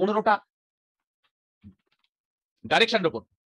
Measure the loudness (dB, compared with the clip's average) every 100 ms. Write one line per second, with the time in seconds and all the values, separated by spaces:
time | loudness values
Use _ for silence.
0 | -2 0 0 0 -4 _ _ _ _ _
1 | _ _ _ _ _ _ -20 -20 _ _
2 | _ _ _ _ _ _ -2 0 2 0
3 | -2 -6 -14 _